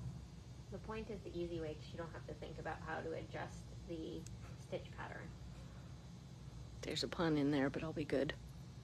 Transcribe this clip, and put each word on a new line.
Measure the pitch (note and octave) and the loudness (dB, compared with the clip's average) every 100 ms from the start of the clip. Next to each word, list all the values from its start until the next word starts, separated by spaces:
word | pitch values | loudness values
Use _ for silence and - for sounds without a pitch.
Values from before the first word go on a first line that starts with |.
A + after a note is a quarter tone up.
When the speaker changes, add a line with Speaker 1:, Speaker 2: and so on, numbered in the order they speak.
| - - - - - - - | -2 -4 -8 -10 -10 -10 -6
Speaker 1:
the | G3 | -6
point | G#3+ A3 A3 | -2 -2 -2
is | G3+ | -4
the | F3 F3 | -4 -2
easy | E3+ E3 | 0 0
way | D#3 D3+ | -2 -2
'cause | - | -4
you | - | -4
don't | E3 | -4
have | D#3 - | -6 -6
to | - | -6
think | D3+ - | -6 -4
about | D#3+ - - | -2 -2 -2
how | - | -2
to | D#3+ | 0
adjust | - - D#3 - - - - - | -2 -2 -4 -4 -6 -8 -6 -4
the | E3 E3 E3 F3 - - - | -2 -2 -4 -4 -6 -6 -8
stitch | - F3 - - | -4 -4 -2 -6
pattern. | - - - - - - - - - - - - - - - - - - | -6 -6 -6 -6 -8 -8 -8 -8 -8 -8 -8 -10 -10 -10 -8 -8 -8 -4
Speaker 2:
There's | - D#3 | -2 0
a | - | 2
pun | - E3 D3+ | 6 8 10
in | C#3+ | 10
there, | D3 C3+ | 8 8
but | - | 6
I'll | D#3+ | 2
be | E3 D3 | 2 6
good. | C#3 C#3 - - - - - | 6 6 4 -6 -8 -8 -8